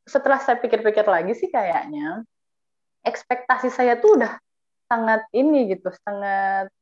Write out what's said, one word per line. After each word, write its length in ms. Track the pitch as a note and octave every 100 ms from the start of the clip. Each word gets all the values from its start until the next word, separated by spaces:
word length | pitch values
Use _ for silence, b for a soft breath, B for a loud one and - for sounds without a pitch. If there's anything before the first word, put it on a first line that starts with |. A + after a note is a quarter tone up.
setelah 360 | - C#4 C4+ C4
saya 160 | - A#3+
pikir-pikir 480 | A#3+ A3 A3 G#3
lagi 300 | G#3+ F3 F3+
sih 140 | A#3 F#4
kayaknya, 760 | C4 F#3+ E3 D4 D4+ D#3+ G3 A3+ _ _ _ _ _ _ _
ekspektasi 680 | - - - B3 - B3 B3+
saya 280 | B3 B3 A#3+
tuh 200 | G#4 G4+
udah 160 | A3+ - _ _ _ _ -
sangat 320 | A#3 A3 A3 A3 A3
ini 320 | C#4+ D4 A3
gitu, 240 | F#3 F#3 F#3
sangat 720 | - G3+ G3+ G3 G3 G3 F#3+ _